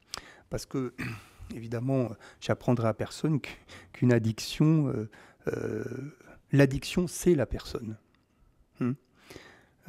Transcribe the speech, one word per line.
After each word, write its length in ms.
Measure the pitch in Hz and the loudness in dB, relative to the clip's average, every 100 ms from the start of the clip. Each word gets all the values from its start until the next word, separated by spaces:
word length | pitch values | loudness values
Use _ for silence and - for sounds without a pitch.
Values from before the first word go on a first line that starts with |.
| _ - - - _ | _ -16 -16 -20 _
Parce 160 | 113 - | -10 -6
que, 300 | 139 123 - 123 107 | -6 -6 -6 -10 -10
<clears throat> 300 | - - - 120 | -16 -20 -14 -12
évidemment, 540 | 113 117 127 135 113 107 - - | -8 -4 0 0 0 -4 -16 -12
j'apprendrai 460 | - 107 - 120 113 | -2 -2 2 2 2
à 80 | 107 | 0
personne 460 | 107 - 151 147 | -4 -4 0 0
qu-, 180 | - - - - - | -2 -12 -20 -20 -20
qu'une 180 | - 123 | 0 4
addiction, 760 | 120 110 107 - - 156 160 139 | 4 4 -2 -6 2 4 4 2
euh, 200 | 117 110 - - _ - | -2 -6 -10 -20 _ -6
euh, 340 | - - 107 - - 143 - - - _ | -4 -4 -4 -6 -8 -12 -16 -20 -20 _
l'addiction, 540 | 139 139 139 - - 180 | 6 6 4 -2 -2 -2
c'est 300 | - 180 160 | 2 4 4
la 100 | 113 | 2
personne. 500 | 107 - - 110 107 _ _ _ _ _ _ _ _ | -4 -8 -8 -8 -12 _ _ _ _ _ _ _ _
Hmm. 140 | 123 139 _ _ - - - - _ _ | -2 -2 _ _ -20 -20 -20 -20 _ _